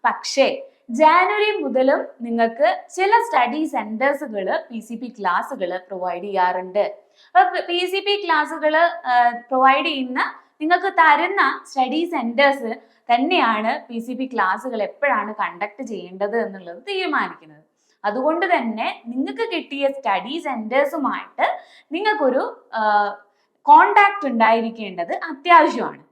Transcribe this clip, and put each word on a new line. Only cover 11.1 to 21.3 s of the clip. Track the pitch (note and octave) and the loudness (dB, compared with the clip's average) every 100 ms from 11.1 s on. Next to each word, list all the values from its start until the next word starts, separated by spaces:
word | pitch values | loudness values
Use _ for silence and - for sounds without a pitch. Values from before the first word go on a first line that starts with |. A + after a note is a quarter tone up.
| D4 F4+ G4+ C4+ F#4 - | 4 2 0 0 0 -8
സ്റ്റഡി | C#4 B3 D#4 E4+ | -2 -2 0 -2
സെന്റേഴ്സ് | D#4+ A#3 A#3 C#4 C#4 A#3 A#3 _ _ - | -4 -4 2 2 2 -4 -10 _ _ -2
തന്നെയാണ് | A#3+ C#4+ F4+ A#3+ G#3+ A3 D4 - | 0 2 2 2 0 -2 -4 -6
പി | A#3 | -10
സി | A3+ | -8
പി | B3+ C4 | -8 -6
ക്ലാസ്സുകൾ | A3+ F#3 G3+ B3+ A3+ | -2 0 -2 -6 -6
എപ്പോഴാണ് | G3 - C#4+ A#3 G#3 G#3+ | -6 -2 0 0 -2 -6
കണ്ടക്ട് | F3+ F3 G3+ G#3 | -6 -6 -10 -10
ചെയ്യേണ്ടത് | A#3+ G3+ F3 F#3+ G3+ A3+ G3+ | -12 -12 -12 -6 -4 -2 -4
എന്നുള്ളത് | F#3+ F3 F3 | -8 -16 -16
തീരുമാനിക്കുന്നത്. | - F#4+ F4+ C#4 F#3+ F3 D#3+ D3+ _ _ _ _ G3+ | -8 -6 -4 -4 -4 -10 -20 -20 _ _ _ _ -6
അതുകൊണ്ട് | G#3 C#4 E4 F4+ | -2 -2 -2 0
തന്നെ | D#4+ A#3 G#3+ D4 F#4+ A#3 | 0 -2 -6 -6 -8 -10
നിങ്ങൾക്ക് | B3+ E4 G4+ A4+ E4+ | -6 -6 -4 -4 -4
കിട്ടിയ | B3 C#4 C#4 | -8 -4 -4
സ്റ്റഡി | C#4 A3+ F#3+ F#3+ D#4 | -2 -2 -4 -4 -8
സെന്റേഴ്സുമായിട്ട് | D4+ A#3+ A3 B3+ C#4+ E4 B3+ F#3+ - | -6 -8 -2 0 0 -2 -4 -6 -10